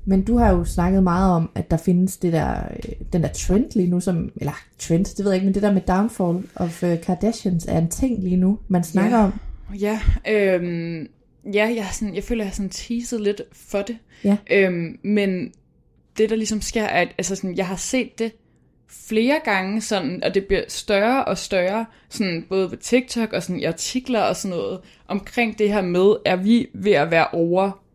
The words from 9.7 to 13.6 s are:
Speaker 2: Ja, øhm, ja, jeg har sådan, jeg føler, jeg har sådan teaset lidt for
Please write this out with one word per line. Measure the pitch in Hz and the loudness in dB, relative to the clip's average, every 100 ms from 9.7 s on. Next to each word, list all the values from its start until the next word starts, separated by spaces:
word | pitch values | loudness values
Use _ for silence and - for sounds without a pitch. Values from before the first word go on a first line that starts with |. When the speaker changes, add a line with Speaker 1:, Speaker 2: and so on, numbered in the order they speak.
| 196 | -4
Speaker 2:
Ja, | 208 220 - - - | -2 -2 -2 -2 0
øhm, | 214 196 180 175 170 165 165 147 _ _ _ 196 | 2 2 2 -2 -4 -6 -8 -10 _ _ _ -4
ja, | 202 220 233 | 0 0 0
jeg | 196 | -4
har | |
sådan, | - 214 | -6 -6
jeg | 165 | -6
føler, | 202 233 | -6 -4
jeg | 202 | -4
har | |
sådan | - 196 | -6 -8
teaset | - - 233 240 233 | -8 -8 -8 -4 -2
lidt | 202 208 - | -2 -4 -10
for | - | -18